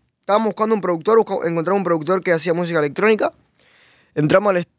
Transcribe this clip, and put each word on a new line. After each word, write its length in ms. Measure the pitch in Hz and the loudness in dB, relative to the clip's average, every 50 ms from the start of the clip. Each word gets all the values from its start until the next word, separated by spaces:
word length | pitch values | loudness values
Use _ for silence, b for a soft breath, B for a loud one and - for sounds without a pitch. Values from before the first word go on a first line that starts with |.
| _ _ _ _ | _ _ _ _
Estábamos 280 | _ - 196 214 226 | _ 0 0 2 2
buscando 280 | 214 - - 220 220 226 | 0 -2 -2 0 0 0
un 60 | 208 | 0
productor, 360 | 180 180 175 165 160 208 226 | 0 -2 -4 -2 0 2 4
busca-, 300 | 226 214 - 196 180 - | 4 2 2 -2 -4 -2
encontramos 320 | 170 170 165 160 175 196 202 | -2 -2 -2 -2 0 -2 -2
un 40 | 185 | 0
productor 380 | 175 170 160 151 147 185 190 | 0 -2 -2 0 -2 -2 -2
que 100 | 165 185 170 | 0 0 0
hacía 200 | 160 - 180 160 | 0 0 -2 -2
música 240 | 170 175 165 170 | -2 -2 -2 -2
electrónica. 560 | 160 147 147 139 180 190 214 220 202 - 330 - _ _ _ b b b b b b b b b b b b b | -2 -2 -2 -2 0 2 2 2 2 0 -4 -4 _ _ _ b b b b b b b b b b b b b
Entramos 380 | - 151 151 170 190 208 208 | -2 0 2 2 2 2 2
al 60 | 190 | 0
est-, 120 | 175 170 - _ | 0 -2 -6 _